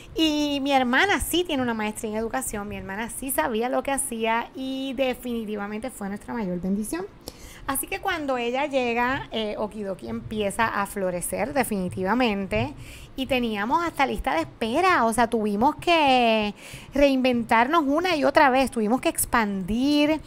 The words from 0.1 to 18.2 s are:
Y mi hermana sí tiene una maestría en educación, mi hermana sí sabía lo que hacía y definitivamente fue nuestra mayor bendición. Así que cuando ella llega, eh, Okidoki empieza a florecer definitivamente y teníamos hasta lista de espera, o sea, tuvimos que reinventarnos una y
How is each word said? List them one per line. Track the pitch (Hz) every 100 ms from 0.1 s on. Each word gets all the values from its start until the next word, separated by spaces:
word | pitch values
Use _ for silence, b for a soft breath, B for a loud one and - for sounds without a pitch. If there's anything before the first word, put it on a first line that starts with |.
| -
Y | 320 302 294 285
mi | 269
hermana | 269 247 269 403 320
sí | - 330
tiene | 349 277
una | 247 226
maestría | 214 214 220
en | 214
educación, | 226 262 254 214 208
mi | 196
hermana | 190 196 233
sí | - 269
sabía | 294 302 220 247
lo | 269
que | 262
hacía | 269 - 226 220 226 233 -
y | 262 262 269
definitivamente | 254 254 247 254 233 208 208 202 214 -
fue | - 196
nuestra | 208 -
mayor | 240 190 180
bendición. | 185 202 208 339 403 - B B B B B
Así | 269 320
que | 381
cuando | 381 339 277 254
ella | 240 254 294
llega, | 269 247 233 247 277 -
eh, | 226 214 220
Okidoki | 214 220 196 185 226
empieza | 226 - 214 196 196 226 -
a | 202
florecer | 208 185 175 165 185 226
definitivamente | 285 233 202 180 - 185 240 247 196 190 214 262 - B B B -
y | 262
teníamos | 254 240 208 220 294 339
hasta | 302 262
lista | 208 262
de | 311
espera, | 311 - 220 277 370 330 226
o |
sea, | 220 226
tuvimos | 226 208 202 277 294
que | - 330 285 254 233 220 208 - B B B 269
reinventarnos | 285 262 254 240 226 226 247 339 277
una | 294 370
y | 311